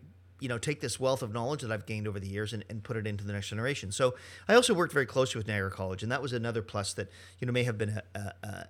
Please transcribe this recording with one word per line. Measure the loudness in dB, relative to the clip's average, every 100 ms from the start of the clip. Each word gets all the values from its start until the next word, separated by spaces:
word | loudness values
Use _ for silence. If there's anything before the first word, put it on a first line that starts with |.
| -14 -20 -20 -8
you | -4
know, | -2
take | -2 -2
this | -4 0
wealth | 2 2
of | -2
knowledge | -2 -2 -2
that | -2
I've | -4 -4
gained | -4 -4
over | -4
the | -4
years | -4 -4
and, | -4 -8
and | -8
put | -6 -4
it | -2
into | -4
the | -2
next | -4 -4
generation? | -2 -2 -2 -4
So | 2 2 2 -10 -6 6
I | 8
also | 8
worked | 6 4
very | 4 4
closely | 4 2 2
with | 0
Niagara | 0 0
College, | -2 -4 -2
and | -2
that | -2
was | -2
another | -2 0 -2
plus | -2 -2 -2 -4
that, | -6 -10 -20 -6
you | 0
know, |
may | 2
have | 2 0
been | -2
a, | -2 -6 -8
a, | -8 -10 -10
a, | -10 -8